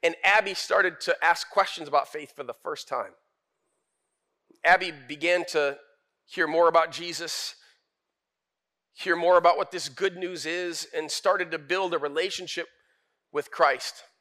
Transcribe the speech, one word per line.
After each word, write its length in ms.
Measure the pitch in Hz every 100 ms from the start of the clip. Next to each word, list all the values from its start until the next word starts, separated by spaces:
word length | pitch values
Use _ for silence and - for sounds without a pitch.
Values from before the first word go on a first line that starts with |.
and 140 | 165 170
Abby 300 | 190 208 202
started 460 | 190 - 190 185 165
to 220 | - 160
ask 260 | 160 170 -
questions 380 | - 190 - 151
about 240 | 143 -
faith 240 | 156 143 -
for 80 |
the 100 | 127
first 340 | 117 - 151 -
time. 260 | 127 98 _ _ _ _ _ _ _ _ _ _ _ _ _ _ _
Abby 280 | 160 180 180
began 520 | 151 127 147 165 180 175
to 340 | 160 143 143 - _ _ _ _
hear 200 | - 160
more 220 | 165 170
about 240 | 165 160
Jesus, 640 | 151 175 160 165 - - - _ _ _ _ _ _ _ _ _ _ _ _ _
hear 220 | - 190 175
more 220 | 170 180
about 200 | 170 156
what 140 | -
this 180 | 185 147
good 280 | 127 196 180
news 280 | 180 175 147
is, 420 | 170 180 160 -
and 180 | 165 156
started 380 | - 196 190 175
to 80 | 160
build 380 | 143 180 190 165
a 40 |
relationship 680 | 147 147 185 185 180 - 170 _ _ _ _ _ _
with 180 | 147 -
Christ. 540 | - 151 131 - - - _